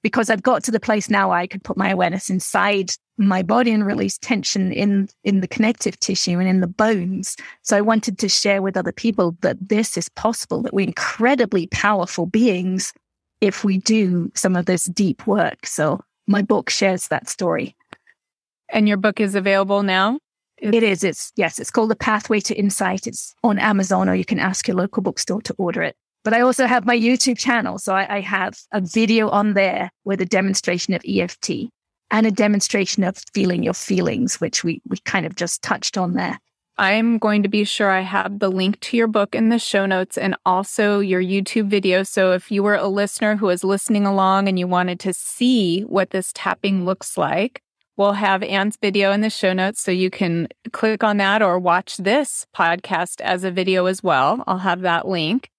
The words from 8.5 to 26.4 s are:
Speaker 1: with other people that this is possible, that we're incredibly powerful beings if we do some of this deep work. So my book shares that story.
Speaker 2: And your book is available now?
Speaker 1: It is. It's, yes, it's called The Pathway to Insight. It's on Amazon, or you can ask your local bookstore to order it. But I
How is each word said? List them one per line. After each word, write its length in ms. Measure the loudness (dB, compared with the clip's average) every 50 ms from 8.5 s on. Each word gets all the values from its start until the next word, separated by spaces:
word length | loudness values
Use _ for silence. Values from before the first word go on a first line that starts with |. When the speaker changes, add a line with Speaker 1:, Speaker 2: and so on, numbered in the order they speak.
| 2 2
Speaker 1:
with 160 | 0 -2 -2 -2
other 140 | -4 -4
people 440 | -6 -2 -2 0 2 2 0 0 0 0
that 160 | -2 -2 -2 -2 -2 0
this 300 | 0 0 0 -2 -4 -6
is 100 | -6 -6
possible, 540 | _ -2 -2 -2 -2 -2 -6 _ -4 -4
that 100 | -4 -2
we're 140 | -2 -2 -2
incredibly 800 | -2 -4 -4 -6 -6 -2 0 2 2 4 2 0 0 0 -2 -2
powerful 580 | -2 -4 0 0 2 2 0 -2 -4 -4 -6 -4
beings 720 | 0 2 2 4 4 2 0 -2 -2 -2 -2 -4 -6 -10 _ _ _ _ _ _ _ _ _
if 200 | 0 0 0 0
we 140 | 0 0 0
do 560 | 0 2 2 2 4 4 2 2 0 -2 -2 _
some 220 | -2 0 0 0
of 80 | 2 0
this 220 | 0 0 0 -2
deep 400 | -4 0 0 0 0 0 -2 -2
work. 400 | 0 2 2 0 0 -2 _ -12
So 340 | -10 -4 -2 0 0 0 -2 -6 _ _ _ _
my 140 | 0 0 0
book 300 | 2 2 0 0 0 -2
shares 380 | -2 0 2 0 0 0 -2 -4
that 200 | -4 -4 -4 -8
story. 480 | -8 -4 -2 -2 -2 -2 -4 -8 _ _ _ _ -20 _ _ _ _ _ _ _ _ _ _ _ _ _ _ -4
Speaker 2:
And 160 | 0 2 2 2
your 80 | 2
book 240 | 2 0 -2 0 0
is 140 | -2 0 0
available 480 | 0 2 2 2 2 2 2 0 0
now? 360 | 2 2 2 2 2 0 -2 -4 _ _ _ _ _ _ _
Speaker 1:
It 260 | _ 0 2 2 4
is. 220 | 4 2 2 0 -2
It's, 260 | -4 -2 -4 -12 -8 _
yes, 220 | -2 -2 -2 -2 -6
it's 120 | -10 -2
called 200 | 0 0 2 2
The 60 | 0
Pathway 440 | -2 0 0 0 0 0 0 -2 0
to 140 | 0 -2 -2
Insight. 520 | 0 0 0 0 0 -2 -2 -2 -4 -6
It's 280 | -8 -10 -10 -14 -14 _ _ 0
on 140 | 2 2 2
Amazon, 500 | 2 2 2 2 2 2 2 2 2 2
or 60 | 2
you 100 | 0 0
can 140 | 0 0 0
ask 280 | 0 0 -2 -2 -2
your 120 | -2 0 0
local 240 | -2 0 -2 -2
bookstore 400 | -2 -2 -4 -4 -6 -4 -6 -6
to 120 | -6 -8 -6 -4
order 240 | -4 -4 -2 -2
it. 120 | -4 -4 -6 _ _ _ _ _ _
But 80 | 0
I 80 | 2 4